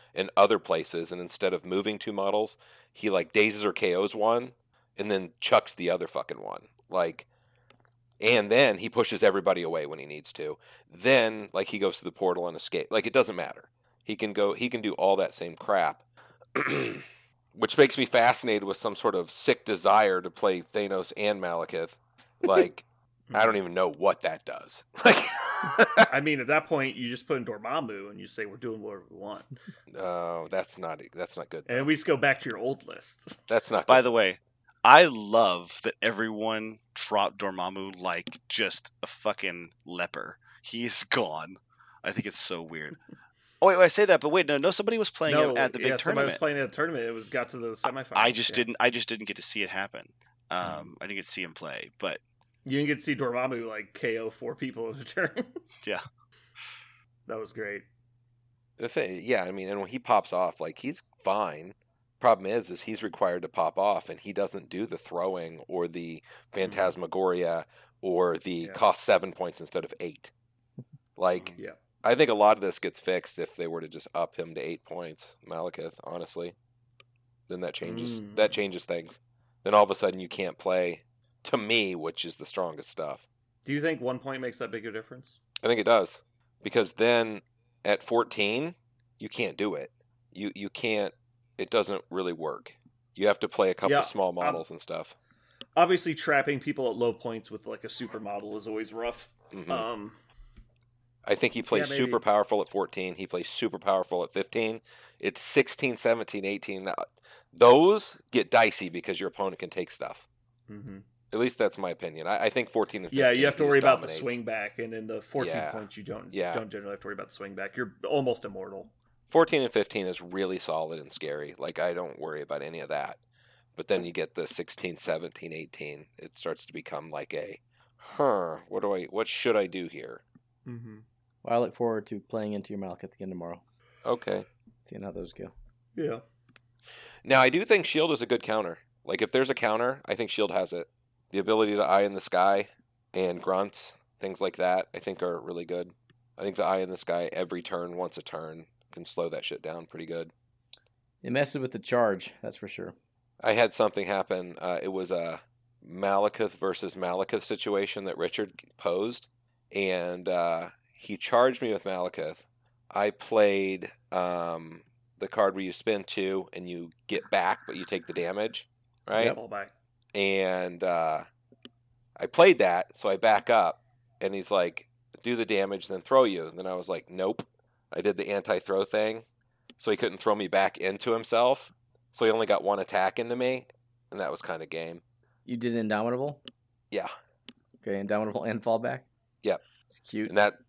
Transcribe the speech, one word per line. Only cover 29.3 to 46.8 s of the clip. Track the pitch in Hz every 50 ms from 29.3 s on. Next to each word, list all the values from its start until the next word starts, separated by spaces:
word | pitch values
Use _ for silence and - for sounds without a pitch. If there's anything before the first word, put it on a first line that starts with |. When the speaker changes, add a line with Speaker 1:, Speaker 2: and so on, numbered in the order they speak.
| 101 - - _ 135 - - 208 - - _ - - -
Speaker 1:
Oh, | 95 90 90 87 87 85 85 85 80 80
that's | 90 95 - - - 92
not, | 90 82 78 76 - - -
that's | 85 90 - -
not | 87 76 -
good, | - 80 - -
Speaker 2:
And | 120 127
Speaker 1:
though. | 139
Speaker 2:
we | 147 156
just | 147 -
go | - 156
back | 131 147 143 131 -
to | - 135
your | 110 95
old | 110 127 139 - - -
list. | - - - - - - - - - - _
<laughs> | -
Speaker 1:
That's | 113 113 - -
not | 113 95 - -
Speaker 3:
By | 127 131
Speaker 1:
good. | 120
Speaker 3:
the | 123
way, | 117 113 104 92 95 - _ _ _ _ _ _ _ _ -
I | 113 135 156 180 160
love | 127 110 104 101 110 113 113 95 90 87 87 85 - - -
that | 117 - -
everyone | - 113 110 98 113 113 110 104 107 110 110 107 110 110 110 107 _ _ _
dropped | - - - 107 101 98 - 98 98
Dormammu | 101 98 92 92 90 92 98 98 95 98 95 90
like | 90 92 87 87 87 - - - - _
just | - 110 110 92 - - - - - _
a | - -
fucking | - - - 107 101 - 98 92 85 87 85 85 _ _ _
leper. | - 87 90 87 - - - - - - - _ _ - -
He's | - - - 117 120 117 - - -
gone. | - - 131 107 85 76 78 78 90 95 - _ _ _ _ _ _ _ _ -
I | 92
think | 101 - - 104
it's | - -
so | - - 92 85
weird. | 82 80 82 78 76 73 - - _ -
Speaker 2:
<laughs> | - - - _ _ _ _ _ _ _
Speaker 3:
Oh, | 175
wait, | 190 185 180
wait, | 185
I | 165
say | - 208 208
that, | 190 180 147
but | - 151
wait, | 156 190 170
no, | 143 147 139
no, | 143 185
somebody | 185 - 208 208 233 226
was | 208 -
playing | - - 165 151 147
Speaker 2:
No, | 151 151 143
Speaker 3:
him | 127 127
at | 135 127 -
the | 123
big | - 127
Speaker 2:
yeah, | 131 123
somebody | - 165 208 135 139 139
was | - -
Speaker 3:
tournament. |
Speaker 2:
playing | - 151 147 139
at | 135 -
the | -
tournament. | -